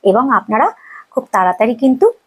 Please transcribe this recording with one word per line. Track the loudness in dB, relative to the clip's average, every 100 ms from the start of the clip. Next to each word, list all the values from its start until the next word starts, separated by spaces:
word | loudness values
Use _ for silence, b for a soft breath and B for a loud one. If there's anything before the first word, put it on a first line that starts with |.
এবং | 0 0 0
আপনারা | -2 -2 -2 -2 -4 B B B
খুব | -10 -4
তাড়াতাড়ি | -2 -2 0 -2 0
কিন্তু | 0 2 0 0